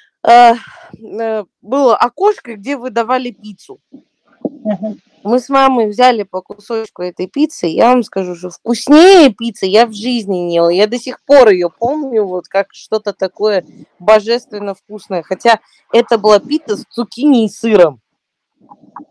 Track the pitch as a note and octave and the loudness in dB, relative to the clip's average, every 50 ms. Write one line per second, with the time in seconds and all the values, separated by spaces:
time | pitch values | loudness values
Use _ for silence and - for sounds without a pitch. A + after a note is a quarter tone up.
0 | _ _ _ _ - - A#3+ A#3+ A#3+ A#3 A#3 A#3 - - - - - - - - | _ _ _ _ 2 4 6 6 6 4 2 0 -6 -16 -20 -20 -20 -20 -20 -20
1 | A3+ - F#3 A3 A3+ A3 A3 G#3+ F#3 - _ _ _ G3+ B3+ C#4+ C#4 A#3+ A3 - | -18 -14 -10 -8 -6 -6 -6 -8 -10 -12 _ _ _ -6 -2 0 2 2 2 2
2 | A#3 B3 - - F#4+ G#4 G#4 - - A#3+ A3 G3+ G3 B3+ C#4+ A#3+ A#3+ B3+ G3+ A#3 | 0 -2 -2 -2 -2 -2 -2 -2 -8 -18 -18 -12 -8 -8 -8 -8 -8 -6 -6 -6
3 | A3+ A3 B3+ C4 B3+ B3 G#3 _ G#3 G#3+ F#3+ - _ - C3 - _ _ - - | -4 -2 -4 -4 -4 -8 -12 _ -18 -20 -20 -20 _ -20 -20 -20 _ _ -20 -20
4 | _ _ _ _ _ _ _ _ - - - - - G#3+ G3+ - G#3 G#3+ F#3+ - | _ _ _ _ _ _ _ _ -12 -12 -12 -10 -8 -8 -8 -6 -8 -12 -12 -14
5 | _ _ _ _ - G3+ A#3+ B3+ - - C#4 C4+ C4+ C4+ C4 A#3+ A3 G#3 G3+ A3 | _ _ _ _ -6 -4 -4 -4 -2 -2 0 2 2 2 2 0 -2 -2 0 2
6 | B3 B3+ A#3+ A3 F#3+ - - F#3 - - G3+ - - - A#3 A3 A3 - _ - | 2 2 2 0 -4 -8 -10 -10 -12 -12 -16 -18 -12 -8 -8 -8 -8 -10 _ -10
7 | F3+ F3+ - - F#3+ F#3 - C#4 D4+ - - - - D#3+ D#3+ G3 G#3+ A#3+ B3+ B3 | -10 -10 -8 -10 -10 -8 -4 -2 -2 -2 -4 -6 -8 -4 0 2 2 2 2 2
8 | A3 - - G3 F#3 F3+ F3 E3+ F3+ F3+ - - - A3+ A#3+ - - - D4 D#4 | -2 -4 -6 -8 -8 -8 -10 -12 -14 -16 -16 -10 -8 -6 -6 -4 2 4 6 6
9 | F4 F#4+ G4 F4+ D4+ B3 G3 - A#3 A#3 - - G3 F#3 F#3+ G#3+ A#3+ A3+ G#3+ G3+ | 8 8 8 6 6 4 0 -4 -10 -12 -8 -8 -4 0 2 2 2 0 -4 -8
10 | G#3+ B3+ B3 A#3 G3+ G3 F#3+ F3+ F3 F3 E3+ E3+ E3+ E3+ F3 F#3 G#3+ G#3+ A#3 A#3+ | -8 -6 -6 -6 -6 -6 -6 -6 -4 -2 -2 0 0 0 2 0 0 -2 -2 -6
11 | - B3+ - - _ - C#4+ C#4 B3 A3 F#3+ F3+ F3 E3+ - _ A#3 B3+ D4+ D#4 | -10 -12 -14 -10 _ 4 4 6 6 6 4 2 -2 -4 -6 _ -6 -4 -4 -6
12 | C4+ C4+ A#3+ A3 G3+ F#3 F3+ F3+ E3+ _ - G3 G3 - _ - - _ A3 G#3+ | -6 -4 -4 -4 -4 -4 -6 -10 -10 _ -4 -6 -6 -6 _ -20 -10 _ -8 -6
13 | - G#3 F#3+ _ F#3+ F#3 - - G#3 G#3+ G#3 F#3 D#3+ - - - E3 - _ _ | -6 -8 -8 _ -8 -8 -6 -6 -4 -2 -2 -4 -6 -8 -14 -20 -20 -20 _ _
14 | F3 G3 A3 G#3+ G3+ A3 A#3 B3 - _ G#3 G#3 G3+ G3+ F#3+ - _ - G#3 G3+ | 2 4 4 4 2 0 -6 -6 -6 _ -14 -12 -10 -10 -12 -12 _ -20 -20 -18
15 | - - F#3+ E3+ D#3 - F#3 - - A#3 A3+ - _ _ _ _ _ _ - A#3 | -12 -8 -8 -8 -6 -6 -6 -2 0 0 0 0 _ _ _ _ _ _ 0 0
16 | A3+ - A3+ A3 F#3+ G#3+ G#3+ D4 D#4 A#3+ D4 D#4+ - - G3+ - - - - A#3 | 0 0 -2 0 2 4 2 2 2 -2 -6 -6 -6 -6 -8 -8 -10 -10 -10 -10
17 | A3+ - - A#3 C4+ D4+ C4+ A#3 A3 G3+ - - - A#3 G#3+ F#3 F3 D3+ C3 A2+ | -10 -10 -8 -2 0 2 2 2 2 -2 -4 -6 -2 2 4 4 4 4 2 -4
18 | _ _ _ _ _ _ _ _ _ _ _ _ _ _ - _ _ _ - - | _ _ _ _ _ _ _ _ _ _ _ _ _ _ -20 _ _ _ -20 -20
19 | - _ | -20 _